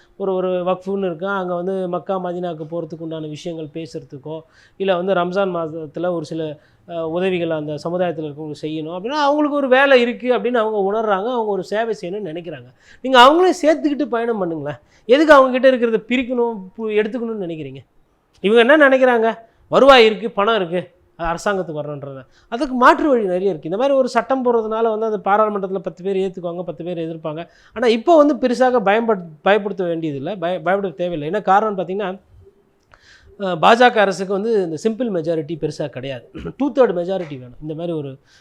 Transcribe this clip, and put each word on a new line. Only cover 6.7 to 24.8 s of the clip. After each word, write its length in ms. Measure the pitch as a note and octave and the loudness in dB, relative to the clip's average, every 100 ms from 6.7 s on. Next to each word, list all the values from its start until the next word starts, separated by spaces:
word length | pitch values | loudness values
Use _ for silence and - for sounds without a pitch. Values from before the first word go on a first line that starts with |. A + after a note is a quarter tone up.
| _ - | _ -12
அஹ், 140 | E3+ | -8
உதவிகள் 480 | D#3+ E3+ F#3+ F3+ E3+ | -4 -2 -2 -2 -2
அந்த 240 | D#3+ D3+ | -4 -4
சமுதாயத்துல 580 | D3 E3+ F3+ F3+ D#3 D#3 | -8 -4 -2 -2 -4 -8
இருக்கவங்களுக்கு 300 | C#3+ D#3 D3 | -10 -12 -8
செய்யணும் 340 | D#3 D#3+ D#3 F3+ | -8 -6 -8 -8
அப்படின்னா 260 | G#3+ D4+ | -6 -2
அவங்களுக்கு 340 | C#4+ D4 D4 C#4+ | 0 2 0 0
ஒரு 100 | C#4 | 2
வேலை 340 | B3+ C#4 C4 | 4 6 6
இருக்கு 360 | A#3+ G#3+ B3 A#3 | 4 -2 -2 0
அப்படின்னு 160 | A3 | 0
அவங்க 380 | B3 G#3+ G#3+ G3 | 0 0 0 0
உணர்றாங்க, 380 | G#3+ A3 F#3+ A3 | 0 0 0 -2
அவங்க 140 | B3 G#3+ | -4 -2
ஒரு 180 | G3 | -4
சேவை 320 | F3 G#3 A#3 G#3 | -4 -4 -4 -6
செய்யணும்னு 320 | F3 G#3 F#3 | -8 -8 -8
நினைக்கிறாங்க. 400 | E3 E3 C#3 B2 _ _ - | -10 -12 -14 -16 _ _ -10
நீங்க 180 | B3+ C4 | 4 8
அவங்களையும் 460 | B3+ E4 F#4 - D4 | 8 8 4 4 2
சேர்த்துக்கிட்டு 400 | D#4 D4 C4+ C4+ | 2 0 -2 -2
பயணம் 380 | A3+ A#3 A3 | -2 -2 -2
பண்ணுங்களேன். 360 | F3 D#3+ C#3+ D3 _ _ - | -2 -4 -8 -10 _ _ 2
எதுக்கு 280 | C4+ D#4 | 4 8
அவங்க 260 | C#4+ C4 B3 | 8 6 4
கிட்ட 260 | C4 B3+ A#3 | 4 4 2
இருக்கிறத 140 | A3 | 0
பிரிக்கணும், 680 | - B3 A#3+ B3+ A#3 A3 F#3 - | 0 -2 -2 -2 -2 -4 -12 -10
பு-, 120 | A3 | -2
எடுத்துக்கணும்னு 560 | G#3 G#3+ B3 A3+ A3 F3 | 0 0 -2 -6 -6 -8
நினைக்கிறீங்க? 300 | D#3+ C#3 C3+ - _ _ _ _ _ | -8 -12 -14 -20 _ _ _ _ _
இவங்க 320 | F#3+ A#3 A#3 | 2 6 6
என்ன 160 | D#4 C#4 | 6 6
நினைக்கிறாங்க? 480 | C4 B3+ A#3 A3+ G#3+ - _ - | 6 4 4 0 -2 -10 _ 0
வருவாய் 380 | E3+ C4+ C4 A3 | 6 8 8 8
இருக்கு, 260 | G3 A3 | 4 -4
பணம் 240 | - G3+ A3+ | -2 2 2
இருக்கு, 460 | F3 F3+ F3 _ _ - | 0 -4 -6 _ _ -8
அது 140 | E3 | -6
அரசாங்கத்துக்கு 560 | E3+ G#3+ G3 E3+ D3 D3 | -2 -2 -2 -4 -8 -8
வரணுன்றது. 400 | D3 C3+ C3+ B2+ _ - | -10 -12 -16 -20 _ -10
அதுக்கு 260 | A#3 C#4+ B3+ | -6 -4 4
மாற்று 340 | C4 D#4+ D#4+ | 4 6 2
வழி 140 | B3 | 2
நிறைய 260 | G3+ F3+ G3 | 0 -2 -2
இருக்கு. 200 | D#3 D#3 | -4 -4
இந்த 80 | G3 | -2
மாதிரி 200 | C4+ C4+ | 0 2
ஒரு 100 | B3 | 0
சட்டம் 380 | A#3+ - C4+ B3 | 0 0 0 0
போடுறதுனால 520 | A#3 A3 A3 | 0 -2 -2